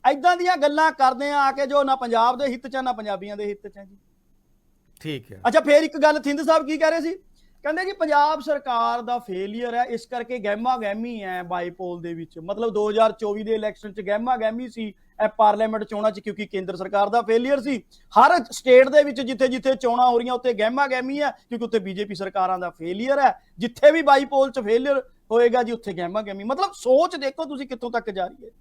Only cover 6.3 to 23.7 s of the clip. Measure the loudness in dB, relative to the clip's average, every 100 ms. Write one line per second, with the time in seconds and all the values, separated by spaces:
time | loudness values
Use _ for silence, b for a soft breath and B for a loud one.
6.3 | -2 2 2 0 0 0 0 -4 -10 _
7.3 | _ _ _ -6 -4 -6 -4 0 2 2
8.3 | 0 -4 -4 -2 -2 -2 -2 -4 -8 -6
9.3 | -8 -8 -8 -6 -4 -4 -6 -8 -10 -8
10.3 | -6 -4 -2 -2 -2 -4 -6 -8 -8 -8
11.3 | -8 -6 -6 -6 -8 -10 -8 -10 -10 -12
12.3 | -14 -10 -6 -4 -2 0 2 2 2 -6
13.3 | -6 -4 -4 -4 -8 -16 -12 -4 -4 -2
14.3 | -2 -2 -6 -12 -10 -12 -12 _ -4 -4
15.3 | 2 2 4 -2 -2 -6 -2 -4 -4 -12
16.3 | -10 -8 -6 -6 -8 -2 0 2 0 2
17.3 | 0 2 0 0 -6 _ b b 6 6
18.3 | 6 0 -6 8 8 10 6 4 -2 -4
19.3 | 0 0 0 -2 0 0 4 4 4 0
20.3 | -2 -2 0 -2 0 0 -2 -4 -2 -4
21.3 | -4 _ -8 -2 -4 -4 -8 -8 -8 -6
22.3 | -2 -2 -2 -6 -8 -8 -6 -2 2 2
23.3 | 0 b -8 -8